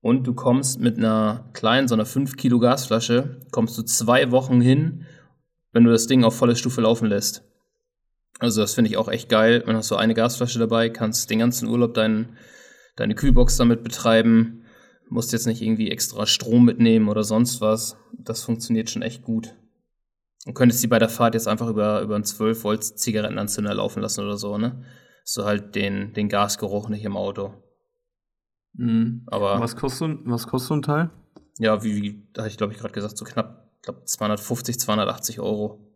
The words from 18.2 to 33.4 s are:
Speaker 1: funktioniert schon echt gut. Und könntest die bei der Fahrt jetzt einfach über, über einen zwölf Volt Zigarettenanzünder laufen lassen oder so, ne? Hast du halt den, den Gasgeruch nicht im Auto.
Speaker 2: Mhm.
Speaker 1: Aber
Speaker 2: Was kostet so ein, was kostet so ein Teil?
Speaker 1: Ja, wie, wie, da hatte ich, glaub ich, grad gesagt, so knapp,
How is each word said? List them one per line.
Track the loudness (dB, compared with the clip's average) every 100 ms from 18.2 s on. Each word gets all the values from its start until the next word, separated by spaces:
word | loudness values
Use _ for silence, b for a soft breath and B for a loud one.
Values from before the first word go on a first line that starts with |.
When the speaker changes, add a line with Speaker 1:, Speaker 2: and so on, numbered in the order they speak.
| -10 -10
Speaker 1:
funktioniert | -6 -6 -2 -4 -4
schon | -6
echt | -8 -10
gut. | -6 -6 -6 -20 _ _ _ _ _ _ _ _ -16
Und | 2
könntest | 4 4
die | 2
bei | 2
der | 2
Fahrt | 2 0 0
jetzt | -2
einfach | -4 -4
über, | -2 0 -2
über | -2 -4
einen |
zwölf | -6 -2 -2 -2
Volt | -2 -4
Zigarettenanzünder | -4 -6 -4 -2 -4 -6 -6 -6 -4 -4
laufen | -4 -6
lassen | -6 -6
oder | -6 -6
so, | -6 -4
ne? | -4 -6 B B B B
Hast | -10 -6
du |
halt | -2 -4 -4 -6
den, | -4 -4 -6
den | -4 -2
Gasgeruch | 0 0 -2 -4 -6 -6
nicht | -8 -6
im | -6
Auto. | -6 -6 -10 -12 _ _ _ _ _ _ _ _ _ _ _
Speaker 2:
Mhm. | -6 0 2 0 -4 -6
Speaker 1:
Aber | -2 0 0
Speaker 2:
Was | -2 -4
kostet | -6 -4
so | -4
ein, | -4
was | -4 -6 -4
kostet | -6 -2
so | -4
ein |
Teil? | 0 -2 -2 -6 _ -20 _ -4
Speaker 1:
Ja, | 0 0
wie, | -2 -4
wie, | -4 -10 _
da | -10
hatte | -10
ich, | -6
glaub | -6
ich, | -6
grad | -10
gesagt, | -8 -10 -10
so | -10
knapp, | -8